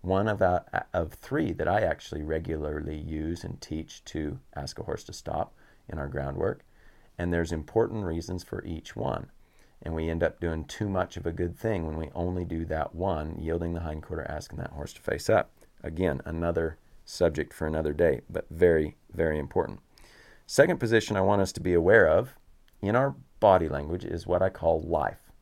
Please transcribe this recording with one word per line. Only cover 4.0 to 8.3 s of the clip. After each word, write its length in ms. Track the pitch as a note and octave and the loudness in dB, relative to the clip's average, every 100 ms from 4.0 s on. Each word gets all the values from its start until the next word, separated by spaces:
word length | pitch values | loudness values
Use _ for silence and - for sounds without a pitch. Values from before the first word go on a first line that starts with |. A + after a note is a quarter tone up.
| - | -10
to 320 | D#2 D2+ C3 - - | -6 -6 -6 -12 -10
ask 220 | C2+ - | -10 -10
a 60 | |
horse 200 | - - | -8 -8
to 80 | - | -8
stop 420 | - - D#2 - - - _ - | -14 -6 -4 -4 -8 -20 _ -12
in 100 | D#2 | -8
our 100 | C#2+ | -6
groundwork. 560 | C#2 C#2 C#2 F#2+ - - _ - - - - | -4 -4 -2 -2 -4 -10 _ -20 -20 -20 -6
And 140 | F2 | -2
there's 200 | E2+ E2 | 0 0
important 520 | E2 D#2 A2 A2+ A2 | -2 0 0 2 0
reasons 380 | F#2+ E2 E2+ | -4 -4 -4